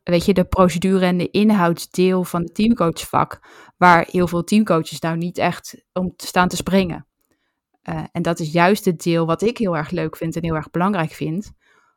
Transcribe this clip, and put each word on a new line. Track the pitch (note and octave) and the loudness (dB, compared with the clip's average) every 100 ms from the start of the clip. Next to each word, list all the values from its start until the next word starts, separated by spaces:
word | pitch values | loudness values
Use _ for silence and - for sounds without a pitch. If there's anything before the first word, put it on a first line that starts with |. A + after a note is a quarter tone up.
weet | - F3 G#3 | -2 0 2
je, | |
de | F#3 F3+ | 0 0
procedure | - F3+ F3 F#3 F#3+ F3+ | 2 2 2 0 2 2
en | F3+ | 0
de | E3 | -2
inhoudsdeel | G3 G#3+ G#3 E3+ E3 - - F#3 F#3 | 2 2 4 2 -2 -4 0 2 0
van | F3 F3 | -2 -6
het | E3+ - | -4 0
teamcoachvak, | G#3+ A#3 E3+ D#3+ - D3 - - - - - - | 0 2 0 -2 -4 -2 -2 -6 -20 -20 -20 4
waar | F3+ E3+ - | 6 6 4
heel | F3+ F3 | -2 0
veel | E3+ | -2
teamcoaches | E3+ G#3 G#3+ E3 D#3+ D#3 | 2 2 4 0 -2 -6
nou | E3 E3 | -4 -4
niet | F3 - | -4 -2
echt | E3+ F3 - - _ | -2 -2 -12 -20 _
om | F#3 F3+ - | -6 -6 -8
te | - | -4
staan | F#3 F3+ | 0 0
te | F3 | -2
springen. | - G3 F3+ E3 - _ _ _ _ _ _ _ | 0 0 0 -6 -14 _ _ _ _ _ _ _
Eh, | - D#3+ - | -10 -10 -8
en | E3+ | -4
dat | E3+ E3+ | -4 -4
is | D#3 | -2
juist | E3 F3 G#3 F#3+ | 2 4 4 0
het | D#3+ | -2
deel | F3 E3 E3 | 0 0 0
wat | E3 | 0
ik | G#3 A#3+ | -2 -2
heel | G3+ D#3+ | -2 -2
erg | D#3 | -4
leuk | E3+ D#3+ - | -4 -6 -6
vind | E3 E3 | -8 -4
en | |
heel | E3 D#3 | -4 -4
erg | D3 | -4
belangrijk | E3+ F#3+ G3 D#3 | -2 -2 0 -4
vind. | - D3+ E3+ - - _ _ _ | -6 -6 -6 -10 -18 _ _ _